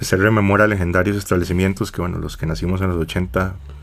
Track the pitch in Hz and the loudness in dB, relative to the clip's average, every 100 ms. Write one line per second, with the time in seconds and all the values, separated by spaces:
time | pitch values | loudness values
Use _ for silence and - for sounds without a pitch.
0 | - 92 101 110 101 101 107 101 87 90 | -2 2 4 4 4 4 4 2 0 2
1 | 95 101 - 90 85 90 95 98 - - | 2 -2 0 0 0 0 0 0 -6 -4
2 | 87 85 78 - 80 80 87 92 95 87 | -6 -6 -8 -6 -6 -4 -2 -2 0 -2
3 | 80 92 92 95 95 95 - - | -2 -4 -2 -2 -2 -6 -14 -18